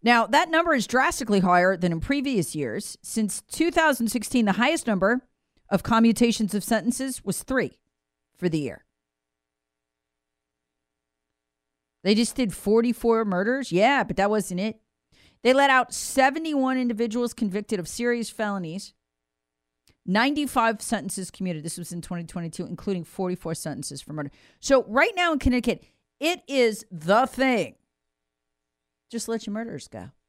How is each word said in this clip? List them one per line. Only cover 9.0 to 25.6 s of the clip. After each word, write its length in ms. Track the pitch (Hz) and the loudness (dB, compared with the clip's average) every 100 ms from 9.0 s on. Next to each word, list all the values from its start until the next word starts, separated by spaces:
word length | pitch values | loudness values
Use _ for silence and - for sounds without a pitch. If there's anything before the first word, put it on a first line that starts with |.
| _ _ _ _ _ _ _ _ _ _ _ _ _ _ _ _ _ _ _ _ _ _ _ _ _ _ _ _ _ _ | _ _ _ _ _ _ _ _ _ _ _ _ _ _ _ _ _ _ _ _ _ _ _ _ _ _ _ _ _ _
They 120 | 185 214 | 2 4
just 200 | 240 - | 2 0
did 180 | 240 | -4
forty-four 720 | - 202 220 233 226 233 226 220 | -2 2 2 2 0 0 2 0
murders? 460 | 180 196 262 262 | -2 0 -2 -2
Yeah, 320 | 170 226 277 | 2 4 4
but 120 | 208 180 | 0 0
that 160 | 202 | 0
wasn't 300 | 214 - 180 | 0 -2 -4
it. 200 | 214 220 _ _ _ _ _ _ | -6 -8 _ _ _ _ _ _
They 100 | 233 | 2
let 160 | 262 277 | 4 6
out 240 | 262 247 | 4 2
seventy-one 880 | - - - 262 294 320 294 262 262 | -6 -4 2 2 2 -2 0 0 0
individuals 540 | 247 220 233 226 240 | 0 0 -2 -2 -4
convicted 460 | - 208 190 208 202 | -2 -4 -4 -4 -4
of 80 | 165 | -4
serious 420 | - 240 240 220 | -4 -2 -2 -4
felonies. 640 | - 208 196 165 180 - _ _ _ _ _ _ _ _ _ _ _ | -4 -4 -4 -6 -10 -12 _ _ _ _ _ _ _ _ _ _ _
Ninety-five 800 | - 196 262 294 285 262 226 214 | -2 0 2 0 -2 0 0 0
sentences 480 | - 214 180 - 185 | -4 -4 -4 -10 -10
commuted. 320 | - 180 156 | -8 -6 -6
This 160 | 160 - | -8 -12
was 140 | 170 | -10
in 100 | 175 | -12
twenty 220 | - 175 | -8 -10
twenty-two, 420 | 165 180 170 - 175 | -8 -8 -8 -8 -10
including 380 | 175 - 185 | -8 -6 -6
forty-four 500 | 160 - 185 180 165 | -8 -6 -4 -4 -6
sentences 480 | 160 160 143 151 139 | -8 -8 -10 -10 -12
for 120 | - | -12
murder. 180 | 156 143 _ _ _ | -10 -10 _ _ _
So 220 | - 269 - | 4 4 4
right 260 | 226 359 381 | 2 2 2
now 160 | 349 | 0
in 60 | 302 | 2
Connecticut, 460 | - 247 | 2 2